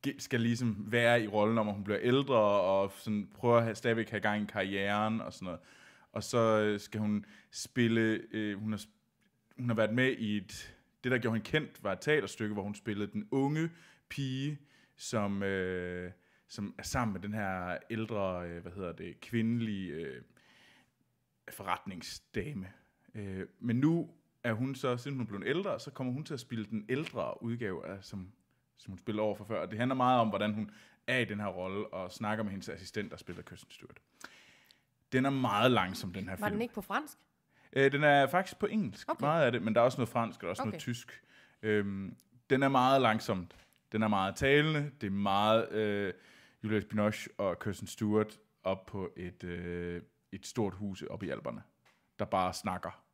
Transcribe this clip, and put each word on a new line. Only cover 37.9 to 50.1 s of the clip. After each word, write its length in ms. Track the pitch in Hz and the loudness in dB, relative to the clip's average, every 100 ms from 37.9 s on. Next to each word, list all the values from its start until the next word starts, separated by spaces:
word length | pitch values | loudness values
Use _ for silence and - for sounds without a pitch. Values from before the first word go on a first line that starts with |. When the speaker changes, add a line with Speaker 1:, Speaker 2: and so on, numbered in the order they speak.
Speaker 1:
den 120 | 143 | 6
er 240 | 147 143 139 | 8 8 6
faktisk 320 | 180 185 - | 2 0 -4
på 60 | - | -2
engelsk, 460 | 214 143 - - | 0 -2 -6 -6
Speaker 2:
Okay. 100 | 330 143 | -2 2
Speaker 1:
meget 200 | 165 131 | 4 4
af 60 | |
det, 100 | 120 | 2
men 140 | 110 110 | 2 6
der 60 | |
er 40 | 123 | 6
også 120 | 127 | 4
noget 120 | 117 | 0
fransk, 280 | 120 113 - | 0 -2 -4
og 40 | |
der 60 | 87 | -6
er 20 | |
også 120 | 95 | -4
noget 100 | 269 | -4
Speaker 2:
Okay. 80 | 170 | -4
Speaker 1:
tysk. 420 | - 120 - - _ - _ _ | -6 -6 -8 -20 _ -20 _ _
Øhm, 540 | 110 107 101 98 95 - _ _ _ | 2 2 2 -4 -8 -12 _ _ _
den 140 | 131 | 4
er 40 | 139 | 6
meget 320 | 135 127 135 | 6 6 6
langsomt. 540 | 123 110 - 95 90 - _ _ _ | 6 4 0 -2 -4 -14 _ _ _
Den 120 | 107 | 0
er 40 | 110 | 2
meget 280 | 101 95 - | 4 2 2
talende. 560 | 135 143 156 151 147 - | 4 6 6 0 -2 -4
Det 60 | 104 | -4
er 40 | |
meget... 600 | 98 101 98 107 113 - | 0 2 4 6 6 4
Øh, 420 | 107 107 101 98 - - - - _ | 0 0 0 -2 -6 -16 -20 -20 _
Juliette 240 | 107 107 98 | 0 0 0
Binoche 440 | 107 104 107 - - | 2 2 0 -10 -2
og 220 | 101 87 | -2 0
Kristen 280 | 110 92 104 | -4 -6 -10
Stewart 520 | - 107 107 107 - _ _ | -2 2 4 2 -4 _ _
op 220 | 92 98 - | -4 -4 -4
på 260 | 101 92 - | -8 -8 -8
et, 260 | 90 - | -12 -10
øh, 580 | 90 87 87 87 87 87 - | -8 -6 -6 -6 -6 -8 -10